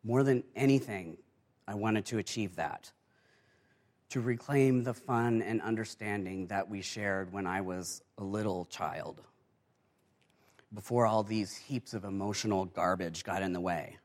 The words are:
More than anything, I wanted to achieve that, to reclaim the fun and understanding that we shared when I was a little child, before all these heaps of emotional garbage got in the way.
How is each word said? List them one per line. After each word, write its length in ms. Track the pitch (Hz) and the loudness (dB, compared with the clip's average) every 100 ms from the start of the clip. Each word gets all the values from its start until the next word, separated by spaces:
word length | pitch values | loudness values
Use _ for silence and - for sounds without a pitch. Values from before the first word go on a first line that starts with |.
More 180 | 110 123 | 2 4
than 220 | 139 127 - | 6 4 2
anything, 600 | - 135 135 127 101 85 80 - _ _ _ - | 2 6 6 4 -6 -6 -12 -18 _ _ _ -8
I 80 | |
wanted 300 | 101 110 107 98 | -2 2 0 0
to 120 | 113 | -4
achieve 380 | 98 - 101 87 | -2 -4 -4 -2
that, 360 | 78 - - _ _ _ _ _ _ _ _ _ _ _ _ | -4 -4 -14 _ _ _ _ _ _ _ _ _ _ _ _
to 100 | 131 | -2
reclaim 640 | 117 117 - 143 135 127 | 0 -2 2 6 6 6
the 100 | 123 | 2
fun 460 | 120 - 117 120 113 | -4 -2 2 4 2
and 220 | 98 113 | 2 -2
understanding 880 | 107 110 110 - 107 104 92 95 90 | 0 -2 -4 -6 -4 -4 -4 -6 -2
that 200 | 98 95 | -2 -2
we 140 | 101 | -6
shared 500 | 92 - 104 95 92 | -6 -4 0 0 -2
when 140 | 98 95 | -4 -2
I 140 | 92 | -2
was 420 | 92 90 85 - _ - | -2 -4 -6 -10 _ -10
a 60 | |
little 400 | 98 104 107 92 87 | -4 -2 0 -2 -6
child, 540 | - 78 82 - - - _ _ _ _ _ _ _ _ _ _ _ _ _ _ | -6 -6 -6 -10 -12 -20 _ _ _ _ _ _ _ _ _ _ _ _ _ _
before 340 | 104 - 120 113 | -16 -2 4 6
all 160 | 110 | 4
these 340 | 104 110 98 - | 2 0 -2 -6
heaps 380 | - 131 - | -6 -6 -4
of 100 | 110 | -8
emotional 600 | 98 98 98 101 110 95 | -4 -4 -2 -2 2 2
garbage 600 | 95 87 90 92 87 82 | 0 0 2 2 -2 -6
got 180 | - 92 | -4 -2
in 100 | 95 | 0
the 80 | 90 | -2
way. 380 | 90 82 - - | -2 -2 -4 -14